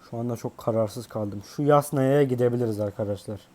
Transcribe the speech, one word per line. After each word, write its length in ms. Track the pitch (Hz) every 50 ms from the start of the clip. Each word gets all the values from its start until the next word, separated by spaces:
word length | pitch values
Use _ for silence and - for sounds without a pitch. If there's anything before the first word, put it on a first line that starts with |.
| _ -
Şu 80 | - 117
anda 180 | 117 120 117
çok 220 | 113 - 127 - -
kararsız 500 | - - 113 113 113 104 - 127 113 -
kaldım. 340 | - 113 107 101 101 104 98 - -
Şu 80 | - 147
Yasnaya'ya 600 | 143 147 147 143 - - 139 131 131 139 147 143
gidebiliriz 560 | 135 127 123 123 120 120 120 123 113 107 101
arkadaşlar. 640 | 104 104 101 - 110 101 104 98 - - 107 98 - _